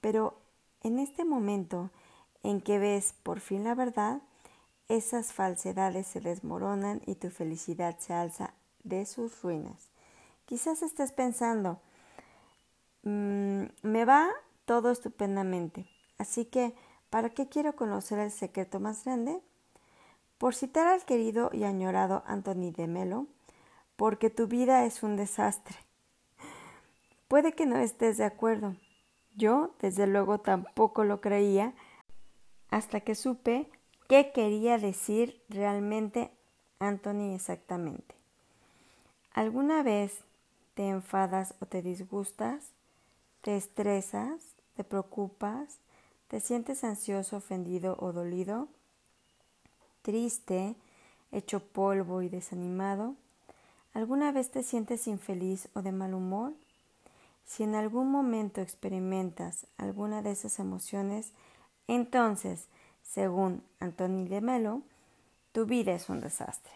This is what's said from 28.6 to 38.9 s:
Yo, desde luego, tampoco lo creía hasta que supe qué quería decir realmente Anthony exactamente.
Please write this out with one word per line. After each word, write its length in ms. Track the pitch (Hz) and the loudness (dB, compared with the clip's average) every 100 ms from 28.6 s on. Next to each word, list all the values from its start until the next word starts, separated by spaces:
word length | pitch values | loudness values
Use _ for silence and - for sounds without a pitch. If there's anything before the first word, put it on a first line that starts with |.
| 208 180 _ _ _ _ _ | -2 -6 _ _ _ _ _
Yo, 400 | 208 214 254 339 - | 2 4 6 4 0
desde 260 | 196 185 202 | -2 2 4
luego, 340 | 196 196 208 | 4 4 2
tampoco 640 | 208 190 185 - 220 220 | 4 2 0 4 4 6
lo 160 | 214 202 | 2 2
creía 540 | 208 202 202 196 220 - - - _ - - - - - - | 2 4 6 6 2 -4 -20 -20 _ -16 -16 -20 -20 -20 -2
hasta 300 | 214 - 208 | -2 0 -4
que 140 | 208 | -2
supe 560 | 214 262 247 - 240 302 - _ _ _ | -2 -2 0 0 0 -2 -12 _ _ _
qué 240 | 269 277 | 8 8
quería 460 | 269 214 214 226 233 | 2 2 4 4 4
decir 640 | 208 185 - 214 240 - _ | 2 -2 0 2 2 -2 _
realmente 840 | 196 202 202 202 214 214 240 - - _ _ _ _ | -2 0 0 0 -2 -2 -2 -6 -10 _ _ _ _
Anthony 560 | 202 202 208 202 202 | -2 -2 -2 -2 -2
exactamente. 800 | 190 - 175 - 180 165 - - - _ _ _ _ _ _ _ | -4 -6 -8 -6 -4 -4 -8 -14 -20 _ _ _ _ _ _ _